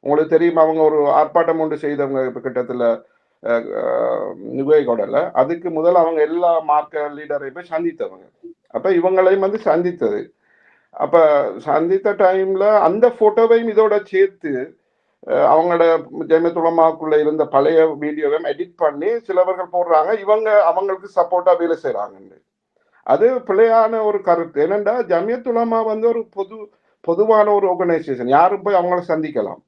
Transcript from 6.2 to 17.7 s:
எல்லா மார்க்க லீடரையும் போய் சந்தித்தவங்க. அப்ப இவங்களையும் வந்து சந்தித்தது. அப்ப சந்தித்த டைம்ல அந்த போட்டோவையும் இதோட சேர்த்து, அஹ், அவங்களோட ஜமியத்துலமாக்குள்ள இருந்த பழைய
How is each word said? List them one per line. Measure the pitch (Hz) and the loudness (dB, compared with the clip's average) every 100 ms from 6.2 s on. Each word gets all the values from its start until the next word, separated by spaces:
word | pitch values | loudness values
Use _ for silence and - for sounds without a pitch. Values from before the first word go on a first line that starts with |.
எல்லா | 151 165 175 170 | -2 0 0 0
மார்க்க | 156 147 151 156 147 147 | 0 -2 -2 -8 -8 -10
லீடரையும் | 151 147 135 | -8 -8 -8
போய் | 139 175 | -14 -10
சந்தித்தவங்க. | 160 170 - 101 92 95 _ - - _ | -6 -6 -6 -10 -12 -20 _ -20 -20 _
அப்ப | 113 190 | -6 -2
இவங்களையும் | 180 175 190 185 196 | 0 2 2 2 2
வந்து | 190 208 | -2 -4
சந்தித்தது. | 185 160 180 170 120 101 - _ _ _ _ _ _ | -2 0 -2 -4 -4 -4 -10 _ _ _ _ _ _
அப்ப | - 143 170 156 147 117 98 | -8 0 4 4 2 0 -6
சந்தித்த | 151 147 165 190 208 | -2 -2 0 0 -2
டைம்ல | 196 190 190 190 190 202 214 | 0 2 2 -2 0 2 2
அந்த | 165 196 240 | 2 2 0
போட்டோவையும் | 240 214 214 226 233 233 | 2 0 2 2 2 2
இதோட | 208 220 208 | 0 2 0
சேர்த்து, | 202 190 196 - 160 131 147 _ _ _ _ _ - | -2 0 0 0 -8 -6 -8 _ _ _ _ _ -4
அஹ், | |
அவங்களோட | 135 147 151 170 170 165 165 - 151 | 0 4 2 2 2 2 2 -2 -12
ஜமியத்துலமாக்குள்ள | 151 160 170 170 165 165 160 160 156 151 | 0 2 2 0 -2 2 2 2 -2 0
இருந்த | 151 156 151 | 0 -2 0
பழைய | 139 147 | 2 2